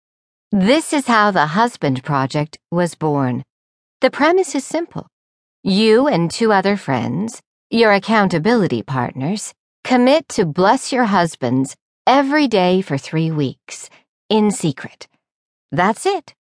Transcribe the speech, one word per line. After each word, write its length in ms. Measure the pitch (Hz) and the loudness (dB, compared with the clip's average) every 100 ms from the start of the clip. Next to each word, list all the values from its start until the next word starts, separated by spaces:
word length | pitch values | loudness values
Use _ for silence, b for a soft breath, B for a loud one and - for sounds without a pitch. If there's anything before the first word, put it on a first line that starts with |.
| _ _ _ _ _ | _ _ _ _ _
This 400 | 208 190 302 - | 0 2 2 0
is 160 | 302 254 | -2 0
how 240 | 226 208 | 2 2
the 140 | 190 151 185 | 2 0 0
Husband 460 | 240 - 147 127 | -2 0 -4 -2
Project 520 | - 143 135 151 147 - _ | -2 -2 -2 -4 -6 -10 _
was 240 | 170 175 | -4 -4
born. 480 | - 156 143 127 123 - _ _ _ _ _ | -4 -4 -2 -2 -4 -8 _ _ _ _ _
The 80 | 262 | -2
premise 420 | - 302 370 359 | 0 2 2 0
is 100 | 277 | -4
simple. 440 | - 320 339 - - _ _ _ _ _ | -6 -6 -8 -10 -16 _ _ _ _ _
You 420 | 185 190 220 220 285 | -2 2 4 4 4
and 240 | 175 170 | 2 0
two 220 | - 226 | 0 2
other 240 | 202 190 202 | 2 2 -2
friends, 680 | - 123 113 139 226 - _ _ _ | -2 -4 -4 -6 -8 -10 _ _ _
your 200 | 226 226 | 2 4
accountability 920 | 196 - 220 190 170 180 240 165 117 | 2 2 0 2 0 0 2 0 -2
partners, 680 | - 131 123 - 143 208 - - _ _ | -4 -4 -4 -6 -6 -6 -10 -18 _ _
commit 460 | - 254 247 311 - | -2 2 4 2 0
to 180 | - 170 | -2 -2
bless 460 | 143 190 262 - | 2 2 2 0
your 140 | 254 226 | -2 0
husbands 680 | 196 170 - 123 - 262 - _ _ - | 2 0 -2 -2 0 -2 -8 _ _ 2
every 400 | 269 269 302 277 | 2 2 2 2
day 360 | 202 180 185 | 2 2 2
for 140 | - 143 | 0 -6
three 360 | - 160 160 | -4 -2 -2
weeks, 580 | 151 131 - - - - b b _ - | -2 -2 -6 -16 -18 -18 b b _ -2
in 240 | 214 208 | 0 2
secret. 560 | - 165 - - - - _ _ _ _ _ _ | 0 -4 -6 -10 -18 -20 _ _ _ _ _ _
That's 320 | 143 190 220 | -2 0 0
it. 300 | 381 381 - _ _ | -2 -4 -6 _ _